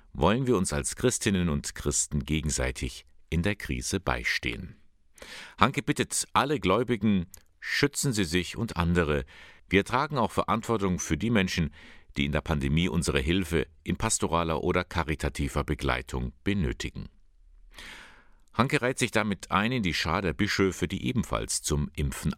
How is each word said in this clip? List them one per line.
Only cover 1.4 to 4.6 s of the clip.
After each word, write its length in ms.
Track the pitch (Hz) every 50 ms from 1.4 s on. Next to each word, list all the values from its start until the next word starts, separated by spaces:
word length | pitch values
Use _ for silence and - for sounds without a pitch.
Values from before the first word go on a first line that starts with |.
| 87 82
und 260 | 73 71 - - -
Christen 500 | - - 73 71 - - - 76 71 64
gegenseitig 800 | - 76 78 76 76 - - 64 65 67 - 67 60 - - - - - - - -
in 120 | - 85
der 140 | 85 101 104
Krise 440 | - - - - 60 - - - 98
beistehen.“ 760 | - 73 62 60 62 - - - - 62 58 -